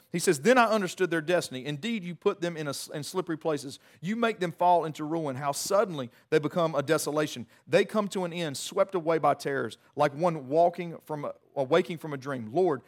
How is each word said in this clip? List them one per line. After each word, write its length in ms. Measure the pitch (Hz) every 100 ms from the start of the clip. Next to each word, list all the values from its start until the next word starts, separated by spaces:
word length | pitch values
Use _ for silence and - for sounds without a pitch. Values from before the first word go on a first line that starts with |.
| _
He 80 | 170
says, 220 | 196 143
"Then 160 | 170 254
I 80 | 226
understood 440 | 220 180 - 180
their 120 | 165
destiny. 440 | 156 175 - 127 135
Indeed, 380 | 147 226 226
you 100 | 175
put 280 | 165 202 190
them 160 | 175 160
in 100 | 147
a 40 |
s-, 180 | 135 -
in 100 | 151
slippery 340 | 139 185 175 156
places. 420 | 165 147 131 - _ _
You 160 | 165 226
make 240 | 226 190
them 100 | 175
fall 320 | - 180 175
into 220 | 156 156 151
ruin. 320 | 165 151 131
How 160 | 143
suddenly 560 | 135 - 196 220 151 120 - _
they 100 | 156
become 360 | 147 180 160 143
a 80 |
desolation. 640 | 135 156 151 151 151 123 113 _ -
They 200 | 170 220
come 240 | 214 202
to 160 | 196 175
an 80 |
end, 240 | 170 160 131
swept 360 | - 196 196
away 240 | 185 156 160
by 160 | 147 143
terrors, 420 | 147 135 117 - _ -
like 180 | 147
one 360 | 139 180 160 127
walking 480 | 156 175 175 170 - -
from 180 | 151
a, 80 | 127 - _ 143
awaking 440 | 131 165 180 165
from 120 | 160
a 60 | 143
dream. 320 | 131 131 107
Lord, 300 | 147 185 131